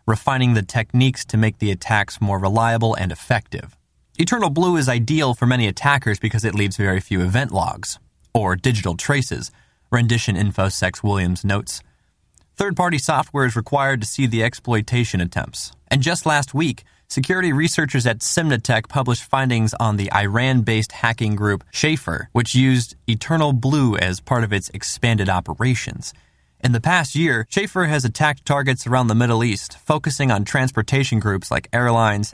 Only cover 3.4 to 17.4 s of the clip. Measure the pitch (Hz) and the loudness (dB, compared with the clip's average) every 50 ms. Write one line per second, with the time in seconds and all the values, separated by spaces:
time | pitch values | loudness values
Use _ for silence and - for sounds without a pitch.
3.4 | - - - - - - - _ _ _ _ _ _ _ _ - 175 - 247 233 | -4 -6 -12 -14 -14 -16 -20 _ _ _ _ _ _ _ _ -2 0 0 0 0
4.4 | 202 160 139 160 185 180 180 160 135 131 123 120 113 123 156 156 147 131 117 - | 0 0 0 2 2 2 2 2 2 0 0 0 0 0 2 2 2 0 0 2
5.4 | 120 120 127 123 113 98 92 - - 147 139 135 - 113 101 - - 107 - 107 | 2 2 2 2 0 -2 -2 0 0 0 2 2 0 -2 -2 -2 -2 -2 -2 0
6.4 | 113 107 92 104 101 98 - - 101 95 92 92 - - 95 92 90 92 98 123 | -2 0 0 0 0 -2 -2 -2 0 0 0 -2 -2 -2 0 0 0 2 2 0
7.4 | 139 123 - 92 80 - - - - - - - _ _ _ _ _ _ - 117 | 0 -2 -2 -4 -4 -4 -4 -8 -8 -12 -12 -12 _ _ _ _ _ _ -2 -2
8.4 | 104 92 90 90 - 131 120 104 - 95 82 - - - 143 139 127 - 78 60 | 0 0 0 0 0 0 0 0 -2 -4 -4 -4 -2 0 0 0 -2 -4 -6 -8
9.4 | - - - _ _ _ _ _ _ - 123 120 117 110 117 113 - - 95 85 | -10 -12 -16 _ _ _ _ _ _ -2 0 2 2 2 2 0 0 0 0 0
10.4 | 107 98 - - 95 95 - - 95 92 - - - 101 98 98 90 90 90 - | 0 0 0 0 -2 -2 0 -2 -2 -2 -2 -2 -2 0 0 0 0 0 0 0
11.4 | - 101 98 104 98 - - - - _ _ _ _ _ _ _ _ _ _ _ | 0 0 0 -2 -2 -6 -10 -12 -14 _ _ _ _ _ _ _ _ _ _ _
12.4 | _ _ _ - 202 202 175 - 180 175 165 139 - - 151 135 156 - - 139 | _ _ _ -4 -4 -2 -2 0 0 0 0 -2 0 0 0 0 -2 -2 0 0
13.4 | 131 120 110 117 110 - 143 139 139 139 135 113 110 - - - 135 117 117 113 | 0 0 0 -2 -4 -2 -2 0 0 0 0 -2 -4 -4 -2 -2 0 0 0 0
14.4 | 110 120 - - - 120 117 107 107 - 123 123 117 - - 90 87 85 - - | 0 -2 -2 -4 -4 -2 0 0 0 0 0 -2 0 0 0 -2 -2 -2 -4 -6
15.4 | - - - - - - - - _ - 180 143 127 170 170 - - 160 151 147 | -6 -8 -8 -12 -12 -14 -16 -14 _ -2 0 2 2 0 0 -2 0 0 0 0
16.4 | 139 - - 143 170 135 113 - - _ _ _ _ - - 135 131 - 185 185 | 0 -2 -2 -2 -2 -2 -2 -6 -10 _ _ _ _ -6 -4 -2 -2 0 0 0